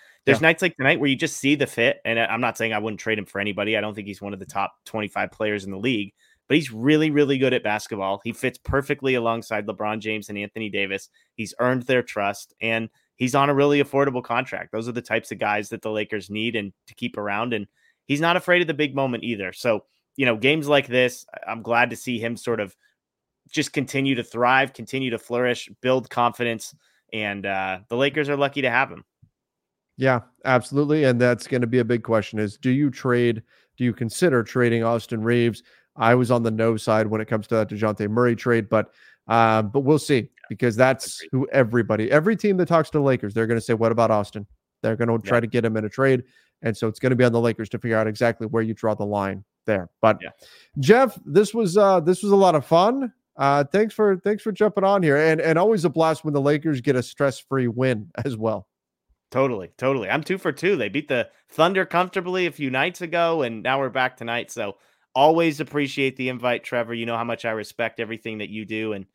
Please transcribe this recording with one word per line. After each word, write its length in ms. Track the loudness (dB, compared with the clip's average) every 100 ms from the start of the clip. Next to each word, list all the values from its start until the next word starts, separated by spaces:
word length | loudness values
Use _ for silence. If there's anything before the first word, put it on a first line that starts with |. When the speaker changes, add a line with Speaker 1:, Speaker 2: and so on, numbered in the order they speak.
| _ _ -4
Speaker 1:
there's 140 | 0
Speaker 2:
Yeah. 60 | 0
Speaker 1:
nights 140 | 0
like 140 | -4 -2
tonight 220 | -2 0
where 100 | 0
you 60 | -2
just 220 | -4 -4
see 180 | -2 0
the 100 | -2
fit. 340 | 0 0 0 -4
And 140 | -2
I, 60 | -2
I'm 140 | -2
not 160 | -4 -4
saying 160 | -4
I 60 | -4
wouldn't 200 | -6 -8
trade 180 | -4 -4
him 80 | -4
for 160 | -6
anybody. 360 | -6 -4 -2 -2
I 40 |
don't 140 | -4 -8
think 120 | -12
he's 140 | -12
one 120 | -12
of 60 | -12
the 60 | -10
top 300 | -8 -8 -10 -12
twenty-five 460 | -8 -6 -6 -6
players 340 | -4 -4 -4 -6
in 60 |
the 60 | -6
league, 360 | -4 -4 -6 _ _ _ _
but 80 | -2
he's 160 | -2
really, 380 | -4 2 2 2
really 300 | 2 2 2
good 140 | 0
at 100 | 0
basketball. 580 | -2 -4 -4 -6 -4 -4
He 80 | -6
fits 280 | -6 -6 -6
perfectly 560 | -4 -4 -2 -4 -2 0
alongside 500 | 0 -4 -4 -6 -6
LeBron 340 | -6 -6 -4
James 300 | -6 -6 -8
and 80 | -10
Anthony 320 | -8 -8 -6
Davis. 400 | -4 -4 -6 -10 _ _
He's 200 | -12 -12 -2
earned 240 | -2 0
their 200 | 0 0
trust, 500 | 0 -4 -4 -4 -12 _
and 280 | -4 -2 -4 _ _ _
he's 180 | -2
on 160 | 2 2
a 60 | 2
really 260 | 4 2
affordable 420 | 2 2 0 -2
contract. 480 | -4 -4 -4 -8 -8
Those 160 | -8 -6
are 60 |
the 80 | -8
types 300 | -4 -4 -4
of 80 | -6
guys 300 | -2 -2 -4
that 120 | -10
the 100 | -6
Lakers 380 | -4 -4 -6 -8
need 260 | -6 -4 -4
and 180 | -8 -14 -20
to 60 |
keep 240 | -10 -10 -6
around. 360 | -6 -4 -2
And 120 | -4 -6 _ _ _ _
he's 160 | 0
not 160 | 0 0
afraid 240 | 2 2
of 60 | 2
the 60 | -2
big 180 | -2
moment 300 | -2 -2 -2
either. 280 | -6 -6 -8
So, 320 | -4 0 0 -2 _ _ -2
you 80 | 0
know, 100 | 2
games 320 | 2 2 2
like 200 | 2 2
this, 380 | 0 0 -2 -18
I, 160 | -16 -10
I'm 100 | -10
glad 300 | -2 0 0
to 40 | -2
see 240 | -6 -6
him 160 | -4 -6
sort 240 | -6 -4
of 160 | -6 _ _ _ _ _ _ _ _
just 220 | -4 -4
continue 440 | -4 -4 -2 -2 -2
to 80 |
thrive, 500 | -4 -2 2 4 2
continue 380 | -6 -8 -6 -4
to 60 | -6
flourish, 520 | -4 -2 0 -2 -8 -6
build 280 | 0 0 -2
confidence. 640 | 0 0 0 -4 -4 -10 -20 _ _ _
And, 320 | -6 -6 -6 -4
uh, 340 | -4 -4 -6 -6
the 80 | 0
Lakers 320 | 0 0 -2
are 60 | 0
lucky 240 | 0 0
to 80 | 0
have 220 | 0 -2
him. 140 | -6 -20 _ _ _ _ _ _ _ _ -2
Speaker 2:
Yeah, 240 | 2 2 -2 _ 0
absolutely. 580 | 0 2 -2 0 2
And 160 | 4 4
that's 280 | 2 2 -2
gonna 200 | -2 0
be 120 | 0
a 60 | 2
big 180 | 0
question 360 | 2 0 0 -4
is, 180 | -6 -2
do 120 | 0
you 200 | 2 0
trade, 540 | -2 0 2 2 0 -6 _ _ _
do 80 |
you 100 | -2
consider 500 | -2 -6 0 2 2
trading 400 | 0 2 2 2
Austin 380 | 0 -2 -2 -4
Reaves? 400 | 0 2 2 0 _ _ _ 0
I 200 | 4 4
was 160 | 4
on 120 | 2
the 80 | 2
no 260 | 0 0 0
side 300 | 2 2 2
when 120 | -2
it 80 | -2
comes 200 | -4 -2
to 80 | -2
that 140 | -2
DeJounte 400 | -2 -2 -2 -2
Murray 260 | 2 2 2
trade, 340 | 2 0 2
but, 240 | 0 0 _ -20 _ 0
uh, 340 | 4 6 4
but 200 | 2 0
we'll 180 | 2 2
see, 300 | 2 0 0 _ -16
because 280 | -2 0 4
that's 440 | 4 4 -4 -12
Speaker 1:
Agreed. 80 | -6 -4
Speaker 2:
who 100 | 0
everybody, 580 | 2 4 2 0 0 2
every 260 | 2 2 0
team 180 | 0 0
that 100 | 2
talks 220 | 2 2
to 80 | 0
the 40 |
Lakers, 300 | 2 2 0
they're 140 | -2 0
gonna 120 | 0
say, 140 | 0
"What 180 | 2 2
about 180 | 4 4
Austin?" 360 | 2 0 -8 -14 _ _ _
They're 140 | -4 0
gonna 240 | 0 0
try 180 | 2 0
Speaker 1:
Yeah. 40 |
Speaker 2:
to 60 | 2
get 180 | 0 0
him 100 | -2
in 80 |
a 60 | -4
trade. 340 | 0 2 2 -2 _ _ _
And 140 | -6 -2
so 100 | -4
it's 120 | -2
gonna 160 | 0 4
be 80 | 4
on 80 |
the 80 | 4
Lakers 260 | 0 -2 -8
to 100 | -8
figure 180 | -2 0
out 100 | 0
exactly 400 | 0 0 0 -2
where 160 | -2
you 100 | -2
draw 200 | -2 -2 -2
the 100 | -2
line 380 | -2 -2 -4 -12 _ -2
there. 240 | -2 -2 _
But 180 | 2 2
Speaker 1:
Yeah. 80 | -4 -18 -20 -20 _ -4
Speaker 2:
Jeff, 400 | 6 6 6 0 2
this 280 | 2 4
was, 240 | 2 2 4
uh, 220 | 6 4
this 240 | 2 0
was 80 | 4
a 40 | 6
lot 180 | 6 4
of 100 | 4
fun. 460 | 4 4 0 -6 -10 _ -2
Uh, 300 | 2 2 2
thanks 280 | 0 0
for, 240 | 2 2 2
thanks 260 | 0 -2
for 100 | -4
jumping 300 | 0 0 2 2
on 180 | 4
here, 140 | 4 4
and, 240 | 4 2
and 180 | 2 4
always 240 | 4 4
a 60 | 2
blast 340 | 2 2 2
when 100 | -2
the 80 | 0
Lakers 380 | 2 2 0 -2
get 160 | 0 0
a 80 |
stress-free 640 | -2 -2 -2 -2 -4 -2 -2
win 420 | 0 0 0 -4 -8
<laughs> 100 | -6
as 120 | -2
well. 300 | -4 -4 -8 _ _ _ _ _ _
Speaker 1:
Totally, 380 | 0 0 -2 -10 _
totally. 320 | -2 -2 0
I'm 140 | -2
two 160 | -2 -4
for 120 | -4
two. 240 | -2 0 0
They 140 | 0
beat 180 | -4 -2
the 220 | -2 -2 _ _
Thunder 360 | 0 2 2 0
comfortably 600 | 0 0 -4 -4 -2 -2
a 40 |
few 200 | -2 -4
nights 300 | -2 -2 -4
ago, 420 | -6 0 0 0
and 180 | -2 -4
now 180 | -2 0
we're 100 | -2
back 280 | -2 -2 -4
tonight. 320 | -6 -6 -6
So 280 | -8 -8 -8 _ _ _
always 460 | 4 6 6 2 0
appreciate 560 | -6 -4 -4 -2 -2 -2
the 120 | -6
invite, 340 | -4 -2 -4
Trevor. 320 | -4 -4 -4 -6
You 100 | -4
know 100 | -4
how 80 |
much 220 | -4 -6 -4
I 60 |
respect 480 | -6 -8 -6 -6 -4
everything 400 | -8 -8 -10 -10
that 100 | -10
you 160 | -10 -8
do 280 | -6 -6
and 120 | -6 -10